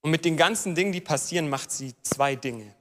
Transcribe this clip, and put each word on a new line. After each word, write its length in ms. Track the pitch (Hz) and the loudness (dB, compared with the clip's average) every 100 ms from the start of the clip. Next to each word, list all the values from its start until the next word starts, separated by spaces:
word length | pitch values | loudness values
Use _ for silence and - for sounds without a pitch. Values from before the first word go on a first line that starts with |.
Und 80 | 147 | 2
mit 160 | 160 165 | 2 2
den 100 | 160 | 4
ganzen 380 | 170 220 196 | 4 4 -2
Dingen, 180 | 170 202 | 0 0
die 80 | 180 | 0
passieren, 480 | 180 147 - 175 151 | -2 -2 0 -2 -2
macht 240 | 135 - | -4 -4
sie 220 | - 135 120 | -8 -8 -10
zwei 340 | - - 139 135 | -6 0 0 0
Dinge 400 | 135 117 104 _ | -6 -8 -14 _